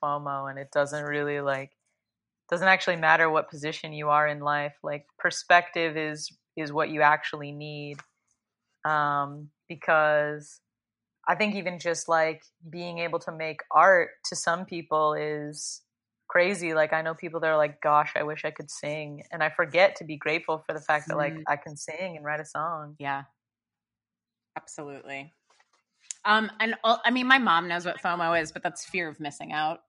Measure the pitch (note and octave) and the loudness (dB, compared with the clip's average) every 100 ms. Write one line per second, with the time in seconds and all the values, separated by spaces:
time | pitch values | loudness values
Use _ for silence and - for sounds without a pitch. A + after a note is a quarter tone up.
0 | D3 D3 C#3+ C#3 C#3 C3+ C#3 D3 C#3 D3+ | -4 -4 -4 -8 -8 -10 -4 0 0 -2
1 | D3 D3 D3 D3 C#3+ C3+ C#3 _ _ _ | -4 -2 -2 -2 -2 -4 -6 _ _ _
2 | _ _ _ _ - F3+ F#3+ F#3 - E3+ | _ _ _ _ -6 0 2 2 2 0
3 | D#3+ D#3+ D#3+ D#3 - D3 D3+ D3+ D#3+ D3+ | 4 6 6 2 0 -6 -8 -8 -10 -6
4 | D3+ D3 D3+ D3 D3 D3 D3 - D#3 D3 | 2 4 2 0 -2 -2 -4 -6 -8 -8
5 | _ - F3 - - F3+ F3 F3 E3 D#3 | _ -4 -4 -2 6 6 6 -2 -2 -2
6 | D3+ D3+ - _ _ - D3+ D3 D3+ D#3 | -6 -6 -12 _ _ -8 -6 -2 -2 2
7 | D3 D3+ - D3+ C#3+ D3 D3+ D3 D3 C#3+ | 4 4 -2 -10 -10 -12 -12 -10 -12 -14
8 | - _ _ _ _ _ _ _ D3+ D3+ | -18 _ _ _ _ _ _ _ 0 2
9 | D3 C#3+ C#3+ D3 D3 _ - D#3+ - D#3+ | 2 0 -2 -8 -16 _ -16 -8 2 4
10 | D3+ D3+ D3 D3+ D3 - _ _ _ _ | 6 4 2 -4 -12 -20 _ _ _ _
11 | _ _ - F3 G#3 G3+ F3+ F3 E3+ E3 | _ _ -2 0 0 -2 -6 -6 -4 -4
12 | - E3 D#3+ D#3 _ _ E3 F3 F3 E3+ | 0 2 2 -2 _ _ -16 -10 -8 -6
13 | E3+ E3+ F3+ D#3+ D#3+ D3+ - D3+ F#3 F3+ | -4 -4 -8 -8 -8 -8 0 6 8 8
14 | - - - E3+ - E3+ F#3+ E3+ D#3 D#3 | 4 -6 -10 -4 -2 -2 -4 -10 -2 0
15 | D3+ D3+ D3+ D3+ D3 D3+ - - _ _ | 2 0 -4 -6 -8 -10 -12 -14 _ _
16 | _ _ - F3 F3+ G3 E3+ D#3 D3+ D#3+ | _ _ 2 4 4 2 -2 2 2 2
17 | D#3+ E3 F3 E3 D#3+ D#3 D3 D3 D3+ D3 | -2 -6 -8 -2 2 2 2 0 4 4
18 | D3+ D3+ D3+ D3+ D#3 D#3 D3+ - D3 D3+ | 4 -2 -4 -4 -8 -8 -14 -10 -8 -8
19 | D3 D3 - E3 D#3 D3+ E3 E3 F#3+ - | -10 -14 -12 -4 -2 0 0 6 4 4
20 | D#3+ D3 D3+ E3 E3 D#3 - D#3 D3 D3+ | -12 -6 -2 -2 -2 -6 -4 -8 -2 -2
21 | D3 D3+ D3 D#3+ D3+ D3 E3 D3 - D#3+ | 0 -2 -2 -4 -4 -4 -4 -14 -12 -10
22 | F#3 D#3+ D3 D3+ D#3 D3+ D#3+ D#3+ D3 D3+ | -10 -8 -6 -6 -6 -6 -4 -6 -10 -10
23 | C#3 C#3 C#3 _ _ _ _ _ _ _ | -6 -6 -8 _ _ _ _ _ _ _
24 | _ _ _ _ _ - - - C#3+ C#3 | _ _ _ _ _ -18 -16 -16 -14 -16
25 | - C#3 D3 _ _ _ _ _ _ _ | -12 -14 -14 _ _ _ _ _ _ _
26 | - - G#3 G#3+ G#3+ G#3 A3 A3 A3+ A3+ | -18 -6 2 2 2 -2 -2 0 2 4
27 | A#3 B3+ B3+ C4+ A3 E3+ F3 F3 F3 - | 4 4 6 6 6 2 2 -4 -4 -4
28 | F#3 F3 E3 E3+ D#3 - E3+ D#3+ - F#3 | -2 0 2 2 0 -4 -6 -8 -8 -6
29 | E3 D3 D3+ - D#3+ D3+ D#3 E3+ | -6 -6 -10 -10 -8 -2 -2 -4